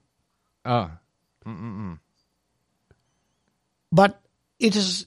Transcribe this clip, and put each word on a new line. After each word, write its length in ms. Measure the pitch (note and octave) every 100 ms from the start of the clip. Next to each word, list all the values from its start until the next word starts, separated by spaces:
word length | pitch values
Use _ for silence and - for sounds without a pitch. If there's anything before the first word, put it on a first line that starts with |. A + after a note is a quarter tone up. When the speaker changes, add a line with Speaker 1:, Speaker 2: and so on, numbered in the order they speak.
| _ _ _ _ _ _
Speaker 1:
Uh, 240 | B2 A#2+ F2 E2 _ _ _ _ G#2
mm-mm-mm. 520 | G2+ A2+ G2+ G2+ D#2+ _ _ _ _ _ _ _ _ _ _ _ _ _ _ _ _ _ _ _
Speaker 2:
But 280 | E3 G3 - _ _ _ _
it 180 | A3+ G#3
is 300 | F#3+ F3+